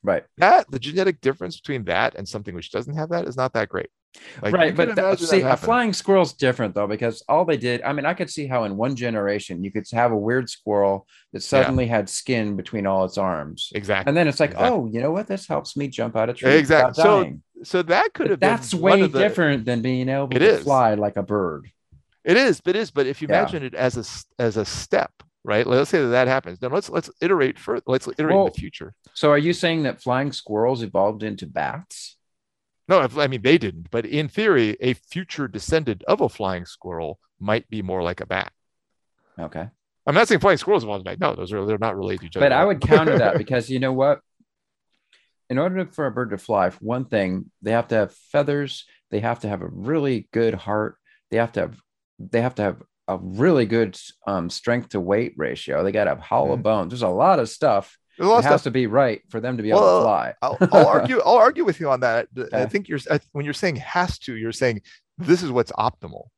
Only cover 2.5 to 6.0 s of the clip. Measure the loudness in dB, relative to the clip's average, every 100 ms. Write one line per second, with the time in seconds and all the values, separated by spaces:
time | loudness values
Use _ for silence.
2.5 | -12 -8 -8 -6 -8 -6 -6 -6 -4 -2
3.5 | -2 -4 -6 -8 _ _ -20 -20 -6 0
4.5 | 2 2 2 0 2 0 0 2 2 4
5.5 | 0 2 0 0 -2